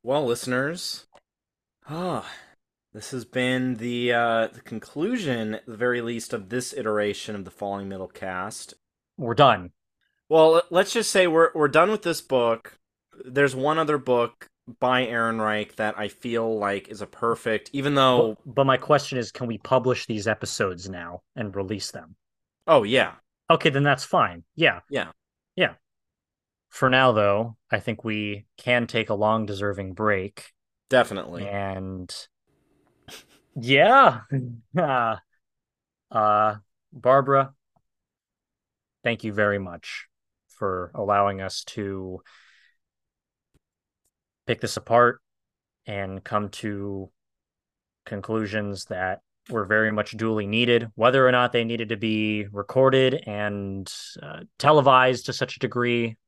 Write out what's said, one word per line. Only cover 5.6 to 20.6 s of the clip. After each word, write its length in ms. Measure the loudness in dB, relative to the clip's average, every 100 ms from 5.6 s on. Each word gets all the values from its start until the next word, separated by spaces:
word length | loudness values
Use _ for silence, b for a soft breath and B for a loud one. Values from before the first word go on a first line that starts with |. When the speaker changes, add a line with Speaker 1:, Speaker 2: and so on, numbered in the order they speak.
| -12
Speaker 1:
the 100 | -4
very 240 | -2 0
least, 320 | -4 -6 -8
of 160 | -10 -6
this 240 | -6 -6
iteration 640 | -6 -2 0 0 -4 -10
of 100 | -10
the 60 | -12
Falling 380 | _ -8 -8 -10
Middle 200 | -10 -12
cast. 680 | -10 -8 -6 -8 -10 -18 -20 _ _ _ -8
Speaker 2:
We're 180 | -4
done. 360 | 6 6 4 -4 _ _ _ _ _ _
Speaker 1:
Well, 340 | 6 8 6 4
let's 220 | 0 2
just 180 | -2 0
say 160 | 2 4
we're, 240 | 4 4
we're 140 | 4 4
done 220 | 4 4
with 120 | 0
this 180 | -4 -6
book. 580 | -2 0 2 0 -6 _ _ _ _ -20
There's 300 | -6 2 2 2
one 220 | 0 0
other 200 | 0 -2
book 500 | 2 2 2 _ -20 _ -20 -4
by 260 | 2 2 0
Ehrenreich 680 | -2 -2 0 -2 -2 -6 -4
that 200 | -6 -4
I 100 | -10
feel 500 | -8 -6 -2 -2 -2
like 300 | -2 -4 -8
is 120 | -16
a 60 | -16
perfect, 640 | -4 -2 -2 -2 -4 -4
even 220 | -6 0
though 420 | 4 4 4 2 -2
Speaker 2:
But, 100 | -6 -2
but 80 | 0
my 100 | 0
question 400 | 2 2 2 -6
is, 120 | -8
can 160 | -8 -8
we 120 | -8
publish 480 | 0 0 2 -2 -4
these 200 | -4 -2
episodes 600 | -4 -6 -4